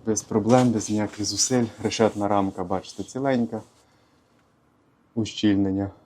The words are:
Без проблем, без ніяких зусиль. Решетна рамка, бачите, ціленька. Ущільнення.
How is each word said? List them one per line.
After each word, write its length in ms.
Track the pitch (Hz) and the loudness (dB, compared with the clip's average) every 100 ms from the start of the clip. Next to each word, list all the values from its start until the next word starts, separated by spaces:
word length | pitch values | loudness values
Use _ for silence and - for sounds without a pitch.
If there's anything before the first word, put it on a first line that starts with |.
| - | -2
Без 160 | 107 | -4
проблем, 480 | - 110 104 127 123 | 0 0 6 6 6
без 200 | 110 98 | 2 -2
ніяких 360 | 104 104 - 101 | -2 -2 -4 -6
зусиль. 400 | 101 - 127 113 - | -2 0 2 0 -4
Решетна 440 | 107 - 107 101 101 | -4 2 2 2 0
рамка, 360 | 101 98 95 | 2 0 -4
бачите, 400 | 90 95 - - | -4 -4 -6 -14
ціленька. 580 | 98 131 139 127 113 110 - _ _ _ _ _ _ _ _ _ _ _ _ _ _ - | -12 -4 -2 0 -2 -6 -12 _ _ _ _ _ _ _ _ _ _ _ _ _ _ -6
Ущільнення. 760 | 107 - 107 98 98 98 98 - | -6 0 2 2 0 -2 -4 -8